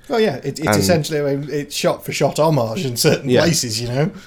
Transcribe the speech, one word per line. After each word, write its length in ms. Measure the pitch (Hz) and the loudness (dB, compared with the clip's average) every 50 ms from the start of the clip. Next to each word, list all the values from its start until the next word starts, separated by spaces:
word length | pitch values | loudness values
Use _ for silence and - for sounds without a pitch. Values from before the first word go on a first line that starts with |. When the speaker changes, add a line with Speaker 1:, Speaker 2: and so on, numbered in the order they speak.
| - - | -8 -4
Speaker 1:
Oh, 80 | 269 | 0
yeah. 200 | 226 220 196 - | 0 0 0 -2
It, 220 | - - 143 - - | -4 -8 -8 -6 -2
it's 20 | |
Speaker 2:
And 140 | 160 202 208 | 0 2 2
Speaker 1:
essentially, 420 | 196 190 190 175 156 147 160 156 147 | 2 4 2 2 2 0 -2 -2 -2
I 160 | 147 139 143 | 0 0 -2
mean, 140 | 139 143 143 | -2 -4 -4
it's 240 | 151 147 143 - - | -6 -6 -6 -6 -6
shot-for-shot 640 | - - 165 143 - - - 127 - 147 139 - 147 | -2 0 0 0 -2 -6 -8 -2 0 0 0 2 2
homage 460 | 151 165 156 131 113 110 113 196 156 | 2 4 4 2 0 0 -2 -4 -4
in 120 | 131 120 | -4 -2
certain 320 | - - 156 139 - - 127 | 2 2 2 2 2 2 2
Speaker 2:
Yeah. 120 | 123 110 | 4 4
Speaker 1:
places, 380 | - 170 147 - 135 117 107 113 | 4 4 2 0 -2 -4 -4 -4
you 60 | 120 | -4
know? 240 | 117 123 135 156 196 - - - | -2 0 0 0 -2 -2 -8 -2